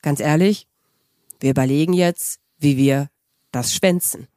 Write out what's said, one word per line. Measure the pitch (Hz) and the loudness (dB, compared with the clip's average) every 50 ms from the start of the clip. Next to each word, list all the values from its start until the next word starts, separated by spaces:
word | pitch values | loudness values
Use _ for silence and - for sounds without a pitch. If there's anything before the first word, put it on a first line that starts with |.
„Ganz | - 151 143 - | -2 -2 -4 -2
ehrlich, | - 151 151 160 180 196 214 - - _ _ _ _ _ _ _ _ _ _ _ _ _ - _ | 0 0 2 4 4 2 2 -2 -6 _ _ _ _ _ _ _ _ _ _ _ _ _ -16 _
wir | - 135 | -2 0
überlegen | 131 139 131 131 135 143 156 170 180 | 0 2 0 0 2 0 2 2 2
jetzt, | 180 180 175 175 - - - - _ _ _ _ _ | 2 2 0 0 -2 -8 -10 -10 _ _ _ _ _
wie | 147 147 139 | 0 0 2
wir | 131 135 139 135 139 143 143 _ _ _ _ _ _ _ _ | 4 2 2 2 0 -2 -6 _ _ _ _ _ _ _ _
das | - 123 120 - - | -8 -6 -6 -4 -4
schwänzen.“ | - - 190 175 180 - - - - 143 _ _ | 0 0 0 0 0 -2 -4 -8 -8 -14 _ _